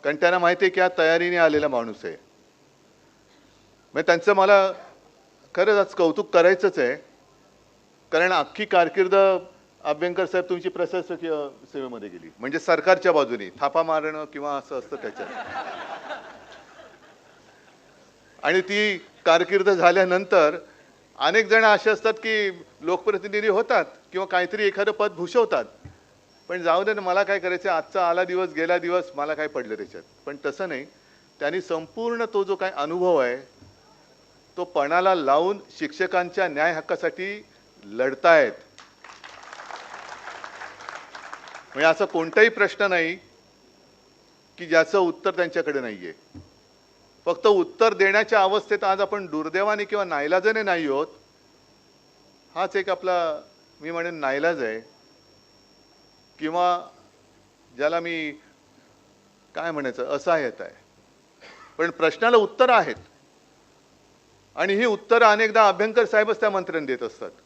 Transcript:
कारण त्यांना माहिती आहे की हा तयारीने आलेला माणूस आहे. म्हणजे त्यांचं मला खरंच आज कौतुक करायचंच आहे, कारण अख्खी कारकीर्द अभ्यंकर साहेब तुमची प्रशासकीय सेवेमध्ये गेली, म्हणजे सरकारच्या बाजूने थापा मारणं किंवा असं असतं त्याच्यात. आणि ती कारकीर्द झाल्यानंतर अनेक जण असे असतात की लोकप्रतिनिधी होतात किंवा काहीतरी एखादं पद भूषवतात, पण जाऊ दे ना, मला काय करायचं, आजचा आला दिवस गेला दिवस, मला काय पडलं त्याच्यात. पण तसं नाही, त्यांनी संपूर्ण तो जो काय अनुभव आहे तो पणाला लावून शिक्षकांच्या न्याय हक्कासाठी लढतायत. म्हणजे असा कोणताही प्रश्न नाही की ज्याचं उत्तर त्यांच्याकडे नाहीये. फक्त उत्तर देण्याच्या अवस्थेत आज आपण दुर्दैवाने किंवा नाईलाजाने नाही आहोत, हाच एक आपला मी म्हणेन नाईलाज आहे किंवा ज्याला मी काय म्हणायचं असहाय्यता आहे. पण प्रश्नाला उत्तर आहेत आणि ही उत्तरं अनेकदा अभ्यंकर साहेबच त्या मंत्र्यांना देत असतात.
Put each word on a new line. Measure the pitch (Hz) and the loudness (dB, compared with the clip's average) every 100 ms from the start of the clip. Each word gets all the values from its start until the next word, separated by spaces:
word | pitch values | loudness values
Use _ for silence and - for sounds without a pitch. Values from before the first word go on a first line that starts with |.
कारण | 139 151 | -4 0
त्यांना | 175 180 | 0 2
माहिती | 170 180 | 2 2
आहे | 185 | 0
की | 185 | 2
हा | 180 180 | 0 2
तयारीने | 160 165 175 175 | 2 2 0 2
आलेला | 165 151 147 | 4 4 0
माणूस | 123 117 101 | -2 -6 -10
आहे. | 87 80 _ _ _ _ _ _ _ _ _ _ _ _ _ _ _ _ _ | -12 -12 _ _ _ _ _ _ _ _ _ _ _ _ _ _ _ _ _
म्हणजे | 139 165 | -4 2
त्यांचं | 170 185 | 2 4
मला | 196 190 202 190 - - - _ _ _ _ _ | 4 6 6 4 -2 -16 -20 _ _ _ _ _
खरंच | - 196 202 | 0 2 4
आज | 196 | 2
कौतुक | - 170 151 - | 2 0 0 2
करायचंच | 175 175 185 202 175 | 4 6 4 0 0
आहे, | 123 143 - _ _ _ _ _ _ _ _ _ _ | -2 -4 -12 _ _ _ _ _ _ _ _ _ _
कारण | 160 180 | 0 2
अख्खी | 175 143 - 208 | 0 -2 -6 2
कारकीर्द | 185 165 196 185 | 4 4 2 2
अभ्यंकर | 196 196 185 185 _ _ _ - 151 175 175 185 | 6 4 2 -4 _ _ _ -6 -4 -4 -2 -2
साहेब | 185 175 | -2 -2
तुमची | 175 185 | -4 -6
प्रशासकीय | 180 170 185 170 170 165 151 143 131 135 | -4 -4 -4 -6 -10 -6 -6 -6 -12 -14
सेवेमध्ये | 143 131 120 101 | -12 -10 -12 -14
गेली, | 87 82 _ | -16 -20 _
म्हणजे | 123 156 | -8 -6
सरकारच्या | 165 160 180 185 185 | 0 2 4 4 4
बाजूने | 156 135 117 95 - | 2 0 -4 -10 -6
थापा | 143 160 | -2 -2
मारणं | 160 156 151 156 | 0 -2 -4 -8
किंवा | 151 147 143 143 | -12 -10 -8 -8
असं | 131 131 | -8 -12
असतं | - 139 | -10 -10
त्याच्यात. | 113 - - 254 233 262 - - 330 - - - - - - - - - 523 - - _ _ _ _ _ _ _ _ _ _ _ _ - | -10 -12 -14 -12 -12 -12 -12 -12 -14 -14 -14 -14 -16 -20 -20 -20 -20 -20 -20 -20 -20 _ _ _ _ _ _ _ _ _ _ _ _ -6
आणि | 143 185 | 0 0
ती | 185 202 214 185 - _ - | 0 0 0 -2 -10 _ 2
कारकीर्द | 170 175 196 185 | 4 4 2 4
झाल्यानंतर | 190 175 180 185 180 196 196 151 165 - _ _ _ _ - | 6 4 4 2 0 2 4 4 0 -14 _ _ _ _ -4
अनेक | 143 208 214 | 0 2 4
जण | 220 | 4
असे | 220 208 220 | 6 4 2
असतात | 214 220 | 0 -2
की | 220 226 214 202 175 160 _ | -2 -2 -2 -2 -6 -18 _
लोकप्रतिनिधी | 170 180 220 202 202 208 214 | -4 -2 -2 -4 -4 -4 0
होतात | 196 233 226 160 - _ | 0 2 0 0 -10 _
किंवा | 180 190 | -8 -2
काहीतरी | 185 180 208 208 | -2 -2 0 -2
एखादं | 196 202 | 0 -2
पद | 214 208 | 0 -4
भूषवतात, | 170 175 247 220 151 110 _ - - _ _ _ _ _ | -4 -2 0 2 0 -4 _ -20 -20 _ _ _ _ _
पण | 180 | -4
जाऊ | 170 170 | 0 0
दे | 202 | 0
ना, | 208 | -2
मला | 185 185 | 0 0
काय | 196 196 | 0 -2
करायचं, | 180 180 196 | -2 -4 -2
आजचा | 165 151 196 175 | -2 -2 -2 0
आला | 170 | 0
दिवस | 180 180 185 | -2 -2 -4
गेला | 151 165 180 | -4 -2 0
दिवस, | 170 180 175 139 | 0 -2 -4 -8
मला | 147 | -6
काय | 151 151 | -4 -6
पडलं | 147 117 107 | -6 -8 -10
त्याच्यात. | 98 90 - _ - | -10 -14 -20 _ -14
पण | 143 143 | -8 -8
तसं | 139 185 | -6 -8
नाही, | 135 143 _ _ _ _ _ | -8 -12 _ _ _ _ _
त्यांनी | 147 180 | -4 -4
संपूर्ण | 180 165 165 - 233 233 226 | -4 -8 -8 -8 -6 -4 -4
तो | 220 | -2
जो | 196 190 | -2 -2
काय | 190 | -4
अनुभव | 160 147 175 180 160 | -4 -4 0 2 2
आहे | 123 123 139 _ - _ _ _ _ _ _ _ _ - | 2 -2 -10 _ -20 _ _ _ _ _ _ _ _ -10
तो | |
पणाला | 175 160 143 170 185 | -6 -2 0 2 2
लावून | 185 135 143 180 202 - | 2 2 2 2 -4 -10
शिक्षकांच्या | - 156 - 185 180 180 185 180 | -10 -10 -4 -2 -2 -2 -4 -4
न्याय | 143 160 | 0 -2
हक्कासाठी | 165 - 175 170 - 185 208 - _ _ _ | -2 -6 -4 -4 -6 -10 -10 -16 _ _ _
लढतायत. | - 107 131 135 170 165 123 - - - - _ - - - - - - - - - - - - - - - - - - - - - - - - - - - | -14 -4 -2 2 6 6 4 -2 -20 -20 -20 _ -20 -20 -20 -20 -20 -20 -18 -18 -16 -18 -18 -16 -16 -16 -16 -16 -18 -16 -16 -16 -18 -20 -18 -18 -18 -20 -14
म्हणजे | 135 160 | 2 2
असा | 160 | 4
कोणताही | 202 170 165 185 226 | 0 -2 -2 4 4
प्रश्न | 220 202 - 202 | 4 -2 0 0
नाही | 180 160 185 _ _ _ _ _ _ _ _ _ _ _ _ _ - | 0 -2 -6 _ _ _ _ _ _ _ _ _ _ _ _ _ -18
की | 170 | 2
ज्याचं | 160 160 202 | 2 4 2
उत्तर | 175 170 196 185 | 0 0 -4 -2
त्यांच्याकडे | 175 175 151 139 | -2 -2 -4 -4
नाहीये. | 123 101 85 80 _ 92 - _ _ _ _ _ _ _ - | -6 -10 -14 -16 _ -20 -20 _ _ _ _ _ _ _ -6
फक्त | 170 220 | 0 2
उत्तर | 196 175 - 226 | 4 0 2 0
देण्याच्या | 190 196 202 214 214 | 4 2 2 2 2
अवस्थेत | 190 202 - 208 | 2 0 -2 -4
आज | 202 190 | -2 -2
आपण | 196 208 180 | -2 -4 -6
दुर्दैवाने | 151 156 170 208 208 | -6 -4 -2 -2 -2
किंवा | 202 208 | -4 -4
नाईलाजाने | 185 151 147 185 202 220 | -4 -4 0 0 2 0
नाही | 208 170 151 | -2 -2 -2
आहोत, | 135 160 - _ _ _ _ _ _ _ _ _ _ _ _ _ | -2 -4 -10 _ _ _ _ _ _ _ _ _ _ _ _ _
हाच | 160 185 196 | -6 -4 -2
एक | 190 | -4
आपला | 180 185 180 170 151 - _ _ _ | -4 -2 -2 -2 -6 -12 _ _ _
मी | 151 | -10
म्हणेन | 170 170 165 | -8 -8 -4
नाईलाज | 139 139 160 160 | -4 0 -2 -2
आहे | 117 110 113 _ _ _ _ _ _ _ _ _ _ _ _ _ _ _ | -6 -8 -12 _ _ _ _ _ _ _ _ _ _ _ _ _ _ _
किंवा | 156 170 180 175 180 _ _ _ _ _ _ _ _ | -6 0 0 0 -6 _ _ _ _ _ _ _ _
ज्याला | 120 147 170 | -4 -2 -2
मी | 170 165 151 147 _ _ _ _ _ _ _ _ _ _ _ | -4 -6 -8 -12 _ _ _ _ _ _ _ _ _ _ _
काय | - 160 | -10 -8
म्हणायचं | 151 139 123 127 | -6 -6 -6 -6
असहाय्यता | 143 180 165 131 - | -4 0 0 0 -8
आहे. | 90 - _ _ _ _ _ _ - - - - | -16 -16 _ _ _ _ _ _ -20 -20 -20 -4
पण | 170 | -4
प्रश्नाला | 165 160 160 233 240 | 0 -2 2 4 4
उत्तर | 202 - 254 | 4 2 4
आहेत | 233 156 110 - _ _ _ _ _ _ _ _ _ _ _ _ _ _ - | 4 2 -6 -14 _ _ _ _ _ _ _ _ _ _ _ _ _ _ -6
आणि | 180 | -2
ही | 196 | 0
उत्तरं | 240 208 - 233 226 | 0 -2 2 6 6
अनेकदा | 208 220 220 208 | 6 2 6 4
अभ्यंकर | 185 214 220 | 4 0 2
साहेबच | 220 220 214 214 | 2 2 2 0
त्या | 214 | 0
मंत्र्यांना | 196 180 165 139 | -2 -4 -6 -4
देत | 123 | -6
असतात. | 117 - 95 - | -6 -12 -16 -16